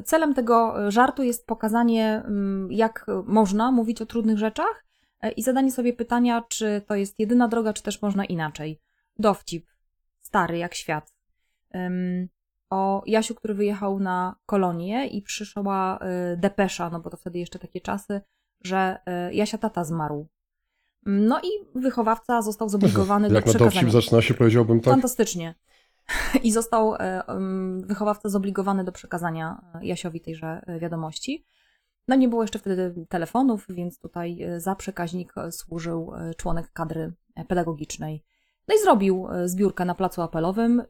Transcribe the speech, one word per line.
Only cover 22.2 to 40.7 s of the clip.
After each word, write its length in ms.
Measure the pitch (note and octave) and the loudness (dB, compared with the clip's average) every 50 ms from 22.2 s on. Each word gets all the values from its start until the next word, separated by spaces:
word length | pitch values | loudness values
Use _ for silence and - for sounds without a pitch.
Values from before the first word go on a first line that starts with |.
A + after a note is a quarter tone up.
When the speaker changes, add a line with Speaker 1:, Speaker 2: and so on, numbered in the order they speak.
| - - A#3+ A#3 | 0 0 0 0
Speaker 1:
został 280 | G#3+ G#3+ G#3+ - A3+ G#3+ | 0 -2 -4 -4 -2 -2
zobligowany 580 | G3 G3+ G3+ - F#3+ G3 F#3+ F#3+ G3+ G#3 G#3+ G#3 | 2 4 4 4 6 4 4 4 4 4 4 4
Speaker 2:
<laughs> 40 | A2 | 4
Jak 120 | A2 G2 | 4 6
Speaker 1:
do 80 | A#2 A2 | 6 6
Speaker 2:
na 60 | A2+ | 8
dowcip 100 | A#2+ A2+ | 8 6
Speaker 1:
przekazania. 200 | - - B2+ A#2 G#2+ A#2+ | 6 4 4 6 6 6
Speaker 2:
zaczyna 200 | A2+ - A#2 A#2 | 6 6 6 6
się, 120 | A2+ - B2 | 6 4 4
powiedziałbym 460 | - A#2+ A#2 A2 A#2+ A#2 G#2+ A#2 A#2 | 4 6 6 6 6 6 6 4 4
tak. 120 | A#2 B2+ C3 | 6 6 6
Speaker 1:
Fantastycznie. 640 | C4 B3+ B3 - - A3 - - F3 E3 E3 E3 _ _ _ _ _ _ _ _ _ _ - | 4 4 2 0 0 -2 -2 -2 -6 -8 -10 -14 _ _ _ _ _ _ _ _ _ _ -8
<laughs> 360 | - - - - - B3+ - | -6 -6 -2 0 0 2 4
I 80 | A3+ | 4
został, 440 | G#3 A3+ A3+ A3+ A#3+ A3+ A3 A3 G#3+ | 4 2 2 2 2 2 2 2 2
e, 320 | - - F#3 F#3 F#3 - - | 0 -2 -4 -4 -4 -6 -6
em, 540 | - F#3+ F#3+ F#3+ F#3+ F#3+ F#3 F#3 F#3 F#3 F#3 F#3+ | -6 -4 -4 -4 -4 -4 -4 -4 -4 -6 -6 -4
wychowawca 420 | G#3 G3 G#3 G#3 G#3 G#3 - G#3 | -4 -2 0 -2 -2 -2 -2 0
zobligowany 540 | G3 G3+ F#3+ G3+ F#3+ G3 F#3+ G3 G3 F#3+ F#3 | 0 0 0 0 -2 -2 0 0 0 0 -2
do 80 | F#3 | -4
przekazania, 680 | F3+ - - - - E3+ F3 E3+ D#3+ D#3+ D#3+ D#3+ - - F#3 F3 E3+ | -6 -10 -10 -8 -6 -6 -4 -4 -4 -4 -6 -8 -10 -12 -16 _ -16
e, 100 | E3 F3 | -10 -8
Jasiowi 360 | - F3+ E3+ - F3 D#3+ E3 | -6 -6 -6 -6 -8 -10 -10
tejże, 400 | - - E3 D#3+ D#3+ D#3+ D#3+ F3 - - | -10 -12 -12 -10 -8 -10 -10 -10 -10 -12
e, 120 | F3 D#3+ | -10 -8
wiadomości. 680 | E3+ E3+ E3+ E3 D#3+ D#3+ D#3 - - - C#4+ E4 - _ _ _ _ _ _ _ _ _ _ _ _ - | -6 -6 -6 -6 -8 -8 -10 -10 -8 -8 -8 -8 -10 _ _ _ _ _ _ _ _ _ _ _ _ 2
No 80 | B3+ | 4
nie 120 | C4+ C4 B3 | 4 4 4
było 120 | A3+ A#3 A3+ | 2 0 0
jeszcze 160 | G#3+ - G#3 | -2 -4 -6
wtedy 460 | - G3 F#3+ F3+ F#3 F3+ F3 F3 E3 - | -4 -4 -2 -2 -2 -4 -6 -8 -8 -6
telefonów, 560 | - F3 E3 E3 - A#3 C4+ C4+ A3+ G3+ - - | -6 -4 -4 -2 0 2 2 2 2 0 -4 -8
więc 300 | F#3 F3 F3 F3 F3 - | -8 -8 -8 -8 -8 -12
tutaj, 440 | - E3 - F3 E3+ F3 F3 E3+ - | -16 -14 -10 -8 -8 -8 -8 -8 -8
e, 160 | F3 F3 E3+ | -8 -8 -6
za 160 | E3 F#3+ F#3+ | -4 -4 -4
przekaźnik, 580 | F#3+ - - F#3+ - F3 E3 E3+ F3+ F3 - - - | -4 -6 -8 -8 -6 -6 -6 -6 -8 -10 -10 -10 -10
e, 140 | C3+ E3 | -10 -10
służył, 600 | E3+ - - - E3 E3+ D#3+ E3+ E3 E3 E3 - - | -10 -12 -14 -12 -12 -10 -8 -6 -6 -6 -6 -8 -10
e, 180 | - E3 E3 E3 | -10 -10 -10 -10
członek 380 | - - F3+ E3 E3 E3 - - | -6 -4 -4 -2 -4 -4 -6 -8
kadry, 400 | - E3 D#3+ E3 E3 D#3 E3+ F3 - _ _ _ | -8 -8 -6 -6 -6 -8 -8 -10 -14 _ _ _
e, 100 | - E3 | -12 -6
pedagogicznej. 760 | - F#3 F3+ E3+ E3 D#3+ C#3+ D3+ - - - - D#3 D#3 D3+ - _ _ _ _ _ _ _ _ - | -2 -2 0 0 -2 -4 -6 -8 -10 -10 -10 -10 -10 -10 -12 -14 _ _ _ _ _ _ _ _ 2
No 80 | G#4 | 2
i 40 | G#4+ | 4
zrobił, 480 | G#4 F#4 D4 G#3 G3 G3 F#3 F#3 F#3 - | 6 6 6 6 6 4 2 2 -2 -4
e, 180 | - F3+ F3 F3+ | -4 -4 -4 -2
zbiórkę 360 | F3+ F#3 G3+ F#3+ F#3+ - F3+ | 0 0 0 0 0 0 -2
na 100 | F3+ F3 | -2 -2
placu 260 | - F#3+ F3+ - - | -2 -2 -2 -2 -4
apelowym 600 | E3+ E3 - E3 D#3+ F3 F#3+ A3 A#3 A#3 | -6 -4 -2 -2 0 0 0 2 2 2